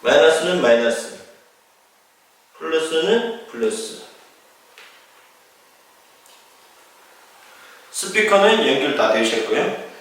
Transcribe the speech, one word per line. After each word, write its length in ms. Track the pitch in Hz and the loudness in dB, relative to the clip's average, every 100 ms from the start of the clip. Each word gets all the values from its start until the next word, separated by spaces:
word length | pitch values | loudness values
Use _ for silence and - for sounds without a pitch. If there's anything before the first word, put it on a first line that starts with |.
마이너스는 580 | 120 135 120 - 175 151 | 4 6 6 4 -2 0
마이너스, 580 | 123 117 117 - - - - - _ _ _ _ _ _ _ _ _ _ _ - | 2 2 2 -4 -8 -18 -20 -20 _ _ _ _ _ _ _ _ _ _ _ -14
플러스는 880 | 160 160 160 165 190 233 240 - - | -4 -2 -2 -2 0 0 -2 -10 -14
플러스. 560 | 117 110 - - - - - - _ _ _ _ - - - _ _ _ _ _ _ _ _ _ _ _ _ - - _ _ _ _ _ _ _ _ _ _ - - - - - | -4 -4 -4 -12 -14 -20 -20 -20 _ _ _ _ -20 -20 -20 _ _ _ _ _ _ _ _ _ _ _ _ -20 -20 _ _ _ _ _ _ _ _ _ _ -20 -20 -20 -20 -16
스피커는 760 | - 180 220 214 202 208 226 254 | -12 -4 -2 2 4 4 2 0
연결 300 | 269 - - | 0 -2 0
다 160 | - | 0
되셨고요. 800 | 117 113 113 - - - - - - | 2 0 -2 -2 -2 -2 -6 -14 -20